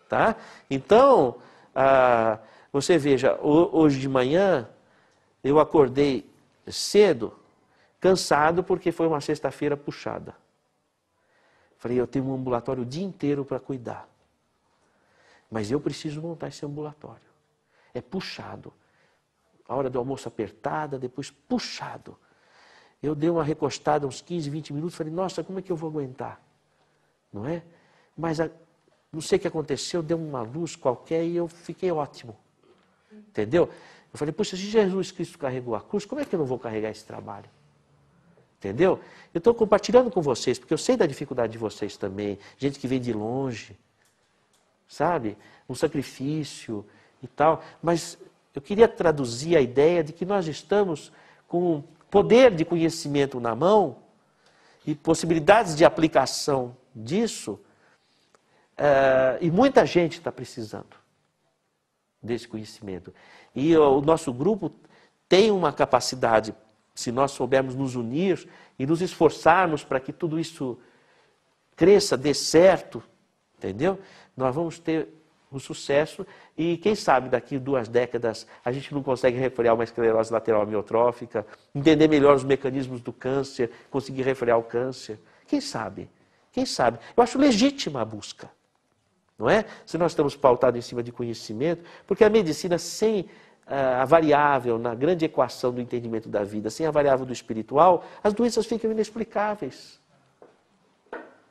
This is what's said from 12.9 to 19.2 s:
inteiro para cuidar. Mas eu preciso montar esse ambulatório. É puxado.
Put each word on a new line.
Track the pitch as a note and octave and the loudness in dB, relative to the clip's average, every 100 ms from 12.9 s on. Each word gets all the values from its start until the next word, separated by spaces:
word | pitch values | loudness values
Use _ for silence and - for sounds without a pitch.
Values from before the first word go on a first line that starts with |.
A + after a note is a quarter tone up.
| D3+ | -8
inteiro | G3 - C#3+ C#3 | -8 -6 -4 -2
para | C3+ C3 | -4 -8
cuidar. | - C3 A2+ A2 - _ _ _ _ _ _ _ _ _ _ _ _ _ - | -8 -10 -10 -14 -16 _ _ _ _ _ _ _ _ _ _ _ _ _ -10
Mas | A2 G#2 | -8 -4
eu | D3 | -4
preciso | D3 - D#3 D3+ | -4 -8 -10 -10
montar | E3 D#3+ C#3+ | -12 -12 -14
esse | - D3 | -12 -12
ambulatório. | D3 D3+ D3 - A2+ _ _ _ _ _ _ _ | -12 -14 -16 -20 -20 _ _ _ _ _ _ _
É | B2 | -14
puxado. | - F#3 - - G2+ G#2+ - _ _ _ _ _ | -10 -10 -10 -12 -14 -16 -18 _ _ _ _ _